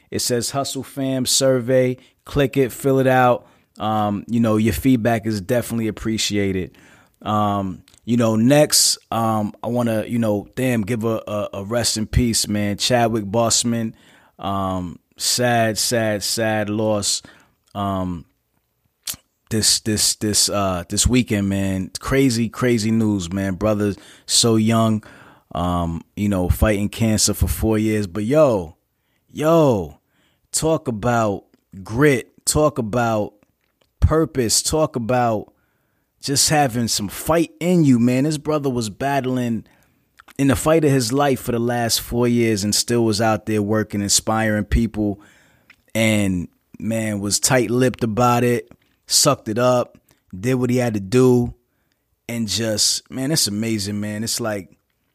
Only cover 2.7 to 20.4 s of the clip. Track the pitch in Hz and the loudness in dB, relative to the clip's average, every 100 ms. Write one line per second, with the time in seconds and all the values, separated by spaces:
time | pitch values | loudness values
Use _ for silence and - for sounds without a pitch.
2.7 | - 139 135 131 127 123 120 - _ _ | 0 0 2 4 4 4 2 -4 _ _
3.7 | - 107 107 104 101 - 117 113 107 110 | -8 -2 0 0 -2 -2 0 2 2 2
4.7 | - 135 127 113 113 110 104 90 123 - | 0 2 2 2 -2 -2 -6 -2 -2 -2
5.7 | 117 110 95 113 110 - 104 98 92 78 | -4 -4 -4 -4 -4 -2 -2 0 -2 -6
6.7 | - - - _ _ - 107 104 101 95 | -12 -20 -20 _ _ -2 0 0 0 -4
7.7 | 85 - _ - 120 113 110 120 147 147 | -8 -16 _ -2 2 2 4 4 6 4
8.7 | - - - - 113 113 110 104 - 113 | 2 2 -2 -4 -2 0 -2 -4 -6 -4
9.7 | 120 117 110 - 117 110 104 - - 127 | -2 0 -2 -2 -2 0 0 -4 -4 -2
10.7 | 117 98 117 113 110 - 104 101 98 98 | 0 -2 -2 -2 -4 -4 -6 -6 -8 -6
11.7 | 120 107 110 107 120 120 107 - 104 101 | -4 -2 -4 -2 0 0 0 -2 -2 -2
12.7 | 101 - 123 117 113 101 117 113 - 120 | -2 0 2 2 0 -2 0 2 0 0
13.7 | 117 113 - _ _ _ - 95 98 95 | -2 -6 -10 _ _ _ -12 -6 -4 -4
14.7 | 92 87 - _ - - - 123 117 113 | -4 -6 -12 _ -6 -4 0 0 2 0
15.7 | 104 - 117 110 104 - 117 110 107 104 | -2 -2 0 0 -2 -4 -2 -2 -2 -2
16.7 | 107 110 104 98 - - - _ _ _ | -2 0 0 -2 -4 -8 -20 _ _ _
17.7 | 101 101 95 92 87 - _ _ _ _ | -6 -4 -4 -4 -8 -12 _ _ _ _
18.7 | _ _ _ - - _ _ - 110 - | _ _ _ -14 -14 _ _ -6 -2 0
19.7 | - 110 104 - - 107 98 | 0 -2 -2 -2 -2 -2 0